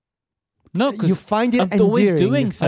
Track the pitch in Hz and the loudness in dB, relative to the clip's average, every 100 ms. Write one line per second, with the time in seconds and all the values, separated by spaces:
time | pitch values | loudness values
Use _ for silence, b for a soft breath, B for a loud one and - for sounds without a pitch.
0 | _ _ _ _ _ _ _ 175 269 - | _ _ _ _ _ _ _ -4 -4 -2
1 | 185 190 - 214 240 247 190 202 190 - | -2 -2 -2 -2 0 0 0 2 2 2
2 | 202 165 190 277 240 - | 2 2 2 0 -2 -2